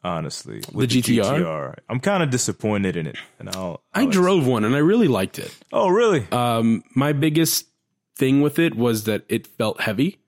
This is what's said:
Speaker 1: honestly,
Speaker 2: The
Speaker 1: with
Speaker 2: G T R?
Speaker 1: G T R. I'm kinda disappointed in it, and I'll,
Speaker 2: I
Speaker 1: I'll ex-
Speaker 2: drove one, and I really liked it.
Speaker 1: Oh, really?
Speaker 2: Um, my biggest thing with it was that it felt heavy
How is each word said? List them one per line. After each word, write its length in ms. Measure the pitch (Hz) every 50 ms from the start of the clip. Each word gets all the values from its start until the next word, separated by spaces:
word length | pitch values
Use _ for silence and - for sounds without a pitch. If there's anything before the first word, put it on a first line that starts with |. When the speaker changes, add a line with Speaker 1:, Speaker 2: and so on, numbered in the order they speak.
| -
Speaker 1:
honestly, 540 | 90 87 82 80 80 - - - - 53 -
Speaker 2:
The 100 | - -
Speaker 1:
with 180 | - 104 127 120
Speaker 2:
G 100 | - 127
T 180 | 117 - 120 113
R? 140 | 98 101 139
Speaker 1:
G 20 | 160
T 40 | 87
R. 300 | 82 78 76 69 65 - - _ -
I'm 100 | 113 127
kinda 260 | - 196 202 185 165
disappointed 680 | 143 127 120 - - 98 _ - 110 104 101 98 95 82
in 120 | 85 80
it, 100 | 71 - - - - _ _
and 100 | 95 95
I'll, 320 | 90 95 92 87 80 - _ _ -
Speaker 2:
I 80 | -
Speaker 1:
I'll 60 | 269
ex- 80 | 269 208
Speaker 2:
drove 320 | 185 180 180 196 180 139
one, 160 | 127 127 110 107
and 120 | 107 131
I 40 | 143
really 280 | 151 170 208 240 220 151
liked 280 | 120 98 95 - - -
it. 140 | - - - - - _ -
Speaker 1:
Oh, 160 | - 208 185
really? 360 | 175 220 240 220 190 139 101 82
Speaker 2:
Um, 520 | 101 120 120 120 117 113 113 113 113 101 - _ _
my 160 | 127 139 147
biggest 540 | 151 139 151 160 151 165 165 156 - - - _ _ _ _ _ _ _ _ _ _
thing 260 | - 139 131 135 139
with 180 | 147 147 143 -
it 160 | 165 131 113
was 280 | 113 123 120 113 107 104
that 200 | 110 104 98 -
it 180 | - - 110 -
felt 340 | - _ - 113 107 - -
heavy 380 | - 113 98 104 143 190 - _ _